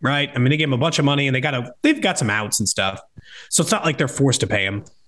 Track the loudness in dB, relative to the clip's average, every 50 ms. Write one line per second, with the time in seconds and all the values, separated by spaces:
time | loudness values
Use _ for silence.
0 | -2 0 0 0 -2 -2 0 2 2 2 4 2 2 0 0 0 0 0 0 2
1 | 2 2 2 2 0 0 0 0 -2 -2 -2 -4 -6 -8 -8 _ 2 2 2 2
2 | 0 -2 -2 0 0 0 0 -2 -2 -2 -2 -2 -2 -2 -2 0 -2 -2 -2 -6
3 | -14 _ -20 -20 -20 -20 -20 -20 -12 -4 0 0 2 2 0 0 0 -2 0 0
4 | -2 -2 0 2 2 2 2 2 0 0 0 0 0 0 -4 -6 -8 -10 -20 _
5 | _